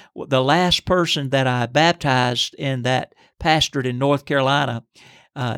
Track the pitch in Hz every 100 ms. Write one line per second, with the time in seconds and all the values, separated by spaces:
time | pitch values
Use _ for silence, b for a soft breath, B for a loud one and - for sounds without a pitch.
0 | B - - 131 131 160 180 170 - 180
1 | 165 160 135 135 131 123 120 131 165 170
2 | 147 127 123 123 - - 143 131 120 127
3 | - _ b b 165 156 - 143 127 123
4 | 139 143 - 143 131 143 139 117 - _
5 | b b b - 123